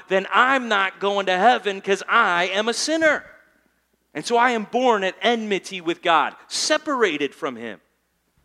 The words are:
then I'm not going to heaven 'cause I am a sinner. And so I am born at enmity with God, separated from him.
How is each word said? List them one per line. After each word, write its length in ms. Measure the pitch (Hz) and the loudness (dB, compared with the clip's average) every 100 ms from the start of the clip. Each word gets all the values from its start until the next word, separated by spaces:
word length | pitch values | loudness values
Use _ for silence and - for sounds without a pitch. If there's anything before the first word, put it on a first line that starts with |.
| - | -4
then 180 | 190 190 | -2 0
I'm 380 | 196 254 269 240 | 2 2 0 0
not 320 | 202 190 - | -2 -2 -4
going 260 | 202 202 196 | -4 -2 -2
to 100 | 185 | 2
heaven 460 | 214 240 202 196 | 4 4 0 -6
'cause 220 | 190 196 - | -2 -4 2
I 420 | 214 214 175 180 | 2 2 2 0
am 200 | 190 220 | -2 -2
a 40 | |
sinner. 520 | 233 - 320 320 269 - - _ _ _ _ _ _ _ | -4 -4 0 2 0 -4 -20 _ _ _ _ _ _ _
And 100 | 143 | -12
so 140 | 151 233 | -2 2
I 140 | 247 | 2
am 140 | 233 208 | 0 -2
born 380 | 233 254 214 | 0 2 2
at 120 | 190 - | 0 -2
enmity 580 | 202 240 214 190 - 190 | 0 0 -2 -4 -4 -6
with 220 | 165 165 | -6 -2
God, 320 | 180 160 123 - - | 2 2 2 -6 -10
separated 840 | - - 302 311 269 208 147 143 | -6 0 0 0 0 0 0 -4
from 220 | - 156 117 | -4 -8 -8
him. 260 | 117 95 _ _ _ _ _ _ | -12 -14 _ _ _ _ _ _